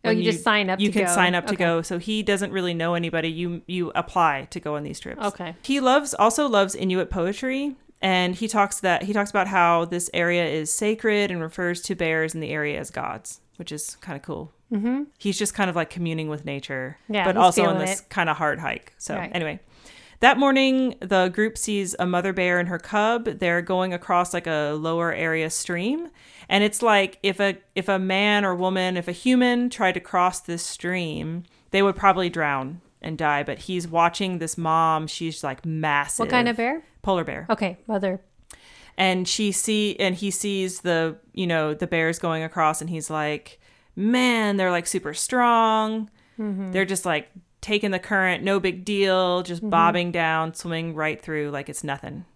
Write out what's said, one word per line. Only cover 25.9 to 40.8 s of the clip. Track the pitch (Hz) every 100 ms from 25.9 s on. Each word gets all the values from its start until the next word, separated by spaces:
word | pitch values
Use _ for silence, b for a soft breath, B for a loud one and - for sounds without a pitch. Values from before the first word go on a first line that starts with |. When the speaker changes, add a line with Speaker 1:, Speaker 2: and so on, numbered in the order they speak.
| 302 339 B B B B
Speaker 2:
And | 196
it's | 208 208
like | 233 202 190 -
if | 202 190
a, | 196 190 _
if | - 180
a | 190
man | 190 190 208 208
or | 196
woman, | 180 185 185 185 180
if | 175
a |
human | 175 254 254 247 240 247
tried | - 190
to | 185
cross | - 185 180 175
this | - 170
stream, | - - 175 185 165 151 156 170 175 b b
they | 196
would | 196 185
probably | 196 185 180
drown | 165 151 139 131 175 _ _
and | - 156
die. | 156 143
But | 147 135
he's | - 180 170
watching | 165 170 170 196 175
this | 160 -
mom. | 165 160 160 160 156
She's, | - 165 151
like, | 143 131
massive. | 165 160 156 143 143 -
Speaker 1:
What | 226
kind | 247 240
of | 233
bear? | 233 320 b b
Speaker 2:
Polar | - 185
bear. | 160 - 170
Speaker 1:
Okay, | 214 190 175 -
mother. | 202 190 185 _ _ _ B B B B -
Speaker 2:
And | 190 185 180
she | - 208
see-, | 190 - 214 208 -
and | 196
he | 180 202
sees | - 208 196 185 185